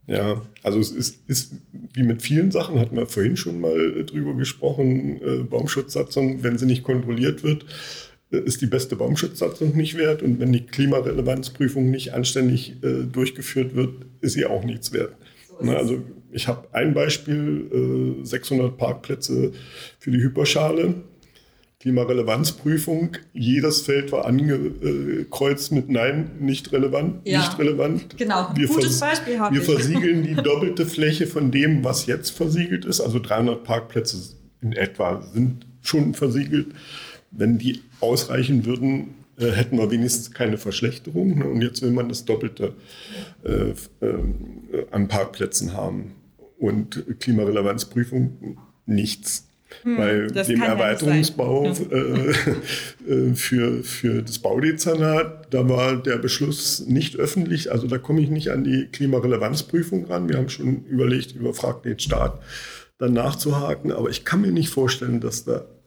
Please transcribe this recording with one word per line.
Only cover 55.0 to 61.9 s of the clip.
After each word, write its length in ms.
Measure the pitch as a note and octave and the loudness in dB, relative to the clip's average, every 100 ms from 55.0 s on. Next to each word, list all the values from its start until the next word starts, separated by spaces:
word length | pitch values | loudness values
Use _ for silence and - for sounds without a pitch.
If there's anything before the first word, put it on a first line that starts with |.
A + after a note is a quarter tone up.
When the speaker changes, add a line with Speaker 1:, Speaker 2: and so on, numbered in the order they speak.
| D#3 D#3 D#3+ - - | 4 4 0 -4 -2
Speaker 1:
da 160 | B2+ B2+ | 2 4
war 280 | B2+ C3 B2+ | 4 2 2
der 200 | C3 A#2 | 0 0
Beschluss 680 | B2 - C#3+ D3 - - C3+ | 0 0 -2 -2 -2 -4 2
nicht 300 | B2 D3+ - | 2 2 -2
öffentlich. 540 | C#3+ F#3+ E3+ E3 - | 0 0 0 -2 0
Also 160 | A#2 B2 | -2 0
da 100 | B2+ | -4
komme 220 | - D#3 | 0 2
ich 80 | C#3+ | 2
nicht 200 | D#3 D3+ | 0 0
an 100 | C3+ | 0
die 240 | C#3 C3 C3+ | 2 0 -2
Klimarelevanzprüfung 1200 | - C#3 C3 B2 A2+ A2 C#3+ - E3+ D#3+ G3 E2+ | -2 2 2 2 2 0 -2 0 -2 0 -2 -2
ran. 220 | F2+ F2 | -2 0
Wir 80 | C#3 | 0
haben 100 | C3+ | 0
schon 360 | - C3 C3+ | -2 -2 -2
überlegt, 500 | - B2+ B2+ B2+ B2+ | -2 2 2 2 -4
überfragt 500 | B2+ A#2+ A#2 B2+ B2 | -6 -6 -2 -4 -4
den 140 | A#2+ | -6